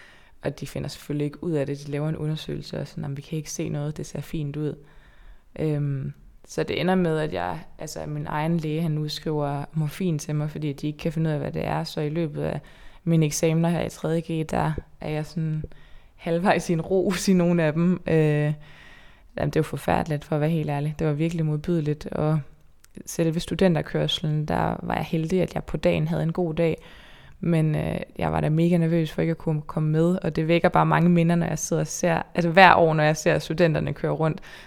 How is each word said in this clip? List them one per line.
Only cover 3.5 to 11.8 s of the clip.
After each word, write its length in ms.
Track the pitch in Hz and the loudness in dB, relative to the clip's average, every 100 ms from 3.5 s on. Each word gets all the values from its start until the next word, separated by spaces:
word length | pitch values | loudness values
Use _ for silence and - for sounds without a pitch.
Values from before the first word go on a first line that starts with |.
se 180 | - 156 | -8 -6
noget, 280 | 151 147 156 | -6 -6 -8
det 100 | 151 | -10
ser 140 | 147 | -10
fint 360 | - 156 147 151 | -8 -6 -6 -4
ud." 180 | 151 - - - - - - - - - | -6 -8 -14 -20 -20 -20 -20 -20 -14 -4
Øhm, 540 | 156 147 143 135 139 - - - | -2 0 -2 -4 -8 -12 -18 -20
så 180 | - - | -8 -4
det 180 | 156 - | -2 0
ender 140 | 180 | 2
med, 240 | 185 170 156 | 2 2 0
at 140 | 156 | -2
jeg, 260 | 180 - 165 - - | -2 -4 -6 -12 -14
altså, 280 | 156 160 151 | -12 -10 -8
min 200 | 147 156 | -6 -6
egen 300 | 151 160 170 | -2 0 0
læge, 260 | 156 156 | 0 -2
han 160 | 170 151 | 0 -2
udskriver 640 | 151 - 160 151 143 143 - | -4 -6 -4 -2 -2 -4 -4
morfin 460 | 156 147 - 185 151 | -4 -2 -2 -2 -2
til 160 | - | -2
mig, 160 | 151 151 | -2 -2
fordi 220 | 156 151 | -4 -6
de 140 | 139 151 | -4 -6
ikke 120 | 151 | -4
kan 140 | 165 | -4
finde 160 | 156 160 | -2 0
ud 60 | |
af, 60 | 147 | -2
hvad 120 | 143 | -4
det 120 | 165 | -4
er. 200 | - 156 | -4 -4